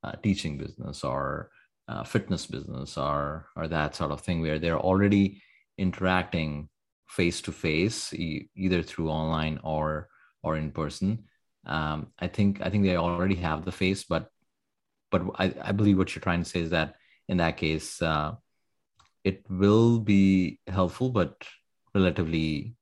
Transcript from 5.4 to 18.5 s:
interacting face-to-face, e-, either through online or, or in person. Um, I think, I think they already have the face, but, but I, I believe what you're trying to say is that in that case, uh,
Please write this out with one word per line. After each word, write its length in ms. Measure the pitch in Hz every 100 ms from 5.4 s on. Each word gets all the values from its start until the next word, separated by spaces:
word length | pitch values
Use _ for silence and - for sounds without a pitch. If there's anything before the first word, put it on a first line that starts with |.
| _ _ _ -
interacting 920 | 95 - 92 92 87 85 78 73 73 _ _ _ _
face-to-face, 1040 | - 85 - - 80 82 78 98 - -
e-, 360 | 82 85 76 - -
either 260 | 95 90
through 280 | 82 - 80
online 500 | 78 80 80 80 76
or, 440 | 78 78 78 76 - _ _ _
or 140 | 78 78
in 160 | 78
person. 540 | 73 76 - 95 117 - _ _ _ -
Um, 420 | 78 78 76 78 _
I 80 | 87
think, 340 | - 101 101
I 80 | -
think 140 | 101
they 120 | 98 87
already 400 | 85 87 92 92
have 300 | 85 78 85
the 60 |
face, 320 | - 95 95
but, 260 | - 82 - _ _ _ _ _ _ _ _
but 120 | 92 87 -
I, 180 | 95 -
I 100 | -
believe 240 | 101 104 95
what 180 | 92 -
you're 60 |
trying 220 | - 87
to 60 | 85
say 120 | 90
is 80 | 82
that 260 | 82 76 - _ _ -
in 100 | 92
that 200 | 82 -
case, 440 | 78 78 - -
uh, 320 | 82 78 76 117 _